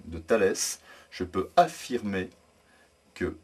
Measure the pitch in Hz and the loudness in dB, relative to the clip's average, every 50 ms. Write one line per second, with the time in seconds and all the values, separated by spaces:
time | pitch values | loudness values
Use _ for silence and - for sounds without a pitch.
0 | - 80 80 80 80 - 117 110 98 92 87 - - - - - - - - - | -12 -12 -12 -10 -2 2 2 4 4 4 2 0 -2 -4 -6 -8 -12 -18 -20 -20
1 | - - - - 185 - - 95 - - - - 175 165 - - - - 127 117 | -20 -14 -10 -8 -6 -4 -2 -2 -4 2 4 4 4 4 2 -6 -8 -6 -6 -4
2 | 107 104 98 95 90 - - - _ _ _ _ _ _ _ - - _ _ _ | -4 -4 -4 -4 -4 -6 -8 -16 _ _ _ _ _ _ _ -20 -20 _ _ _
3 | _ _ - - 90 87 - - | _ _ -8 -4 -4 -4 -4 -6